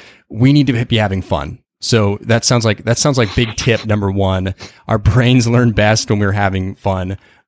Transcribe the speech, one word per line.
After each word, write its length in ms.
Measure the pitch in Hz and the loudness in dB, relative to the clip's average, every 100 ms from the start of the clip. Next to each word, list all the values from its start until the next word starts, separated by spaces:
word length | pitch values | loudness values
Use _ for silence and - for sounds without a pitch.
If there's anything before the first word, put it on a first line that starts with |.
| - - _ | -20 -20 _
we 240 | 107 131 | 2 4
need 140 | 147 135 | 4 2
to 180 | 117 117 | 0 0
be 120 | 113 | 0
having 240 | 104 95 | 0 -2
fun. 360 | - 85 69 - _ _ | -4 -6 -6 -12 _ _
So 400 | - 117 104 104 | 0 2 2 -2
that 240 | 110 117 - | -2 0 2
sounds 180 | 120 113 | 0 0
like, 180 | 104 | -2
that 160 | 110 120 | -2 0
sounds 180 | 151 131 | 0 0
like 160 | 107 - | 0 0
big 200 | 117 - | -4 -2
tip 300 | 131 110 110 | -2 -2 -2
number 240 | 104 98 | -2 -2
one. 420 | 98 95 95 92 - - - - | -2 -2 -2 -4 -8 -16 -18 -4
Our 120 | 110 | 0
brains 480 | 101 104 120 127 117 | 2 2 4 2 2
learn 240 | 117 120 | 2 2
best 380 | 107 107 110 - | 2 2 0 0
when 80 | 104 | -2
we're 120 | 101 | 0
having 420 | 104 101 95 95 95 | 0 -2 -2 -6 -6
fun. 420 | 101 95 92 95 _ _ | -4 -4 -6 -10 _ _